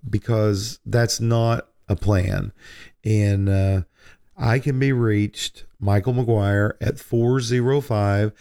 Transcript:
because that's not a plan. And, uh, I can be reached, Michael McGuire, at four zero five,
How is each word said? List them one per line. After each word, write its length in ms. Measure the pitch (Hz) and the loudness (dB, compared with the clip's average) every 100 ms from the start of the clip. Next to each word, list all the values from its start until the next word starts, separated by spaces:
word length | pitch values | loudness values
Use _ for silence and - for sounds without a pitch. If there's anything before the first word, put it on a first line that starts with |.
| 117 | -6
because 680 | 104 - 110 107 98 113 - 117 | -4 0 0 2 0 -4 -12 -2
that's 340 | 117 117 - | 0 0 0
not 480 | 117 117 113 117 - _ - | 0 2 2 0 -6 _ -6
a 60 | 101 | -2
plan. 580 | 101 98 92 - 104 - - - - _ | 2 2 0 -2 -6 -10 -20 -20 -20 _
And, 460 | 110 107 101 101 98 | -2 0 2 2 2
uh, 320 | 98 98 95 - _ - - _ - | 2 2 0 -4 _ -20 -20 _ -4
I 180 | 123 127 | 0 0
can 200 | 143 131 | 0 0
be 140 | 135 | 2
reached, 720 | 123 113 104 104 - - - - - | 2 2 2 0 -4 -12 -12 -20 -6
Michael 320 | 98 101 127 | 0 0 2
McGuire, 600 | 123 117 110 101 101 104 - | 0 2 2 2 2 0 -2
at 180 | - - | -4 -4
four 440 | - 117 120 131 | -4 0 2 0
zero 400 | 117 123 120 143 | 0 0 0 0
five, 500 | - 104 101 101 107 - | 0 0 2 2 0 -4